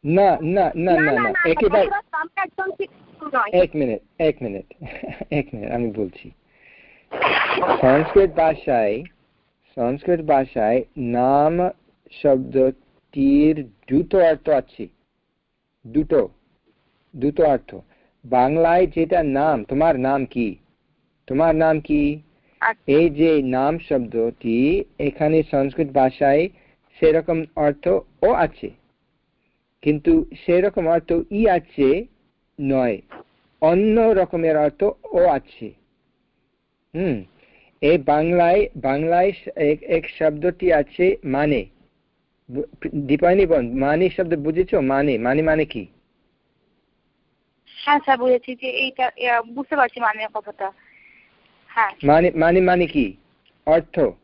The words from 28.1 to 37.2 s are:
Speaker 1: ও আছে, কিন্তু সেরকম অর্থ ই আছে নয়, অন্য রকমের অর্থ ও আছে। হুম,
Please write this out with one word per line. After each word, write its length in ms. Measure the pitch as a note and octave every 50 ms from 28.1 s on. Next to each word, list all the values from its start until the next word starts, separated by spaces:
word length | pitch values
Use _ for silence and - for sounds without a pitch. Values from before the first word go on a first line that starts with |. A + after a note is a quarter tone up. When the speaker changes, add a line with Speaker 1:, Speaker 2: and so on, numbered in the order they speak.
| _ _
Speaker 1:
ও 100 | - G3
আছে, 380 | B3 - D3 D3+ - - - - - _ _ _ _ _ _ _ _ _ _ _ _ _ _ _ _ _ _ _ _ _
কিন্তু 420 | - D3+ D3+ D3 - F3 E3 D#3+ - - - - -
সেরকম 420 | - E3+ F3+ F#3 G3+ G3 - E3+ D#3+
অর্থ 240 | E3+ E3 D#3+ - F3 E3+ E3 -
ই 180 | G3+ G3+ A3+ G#3+
আছে 580 | F#3 F3 D#3+ _ - - C#3 C3 C#3 F#3+ A#3 - _ _ _ _ _ _ _ _ _ -
নয়, 400 | C#3 C3+ C3+ C3 B2+ A#2+ G#2+ F#2+ - _ - - - _ _ _ _ _ _ _
অন্য 400 | - D#3 F3 F#3 G#3 A3 G#3+ A3+
রকমের 560 | A3+ A3 A3 F#3+ F#3 F3 - E3+ E3 D#3+ D#3
অর্থ 280 | D3+ D3+ D3 C#3+ _ G3 G#3 - _ _
ও 140 | A4 G#4+ F3+
আছে। 500 | F3 F3+ D3 - - _ - - A#2 G#2 - _ _ _ _ _ _ _ _ _ _ _ _ _ _ _ _ _ _ _ _ _ _ _ -
হুম, 300 | D#3+ F#3 F#3 C3 G#2